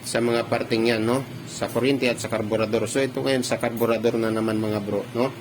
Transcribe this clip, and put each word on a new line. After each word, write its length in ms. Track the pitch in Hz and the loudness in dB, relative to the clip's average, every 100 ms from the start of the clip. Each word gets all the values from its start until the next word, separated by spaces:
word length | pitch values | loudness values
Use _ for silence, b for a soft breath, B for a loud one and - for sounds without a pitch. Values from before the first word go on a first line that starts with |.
sa 160 | - 117 | -4 0
mga 320 | 117 117 117 | 2 2 0
parting 400 | 117 - 113 117 | -2 0 2 2
yan, 160 | 113 110 | 2 2
no? 160 | 127 139 - - | 0 -2 -10 -12
Sa 240 | - 101 | -6 -4
kuryente 400 | - 127 139 123 | 0 2 2 2
at 80 | 113 | 0
sa 100 | 107 | -2
carburetor. 600 | 110 107 107 107 113 107 | -4 0 0 2 0 0
So, 80 | 139 | 0
ito 240 | 135 127 | 0 0
ngayon 240 | 135 131 120 | 0 0 0
sa 160 | 113 | -2
carburetor 560 | 120 113 113 113 113 113 | -2 0 2 2 2 2
na 160 | 110 | 2
naman, 240 | 110 110 110 | 0 0 0
mga 240 | 110 104 | 0 -2
bro, 240 | 101 101 98 | -2 -2 -2
no? 160 | 113 131 131 | -2 -2 -2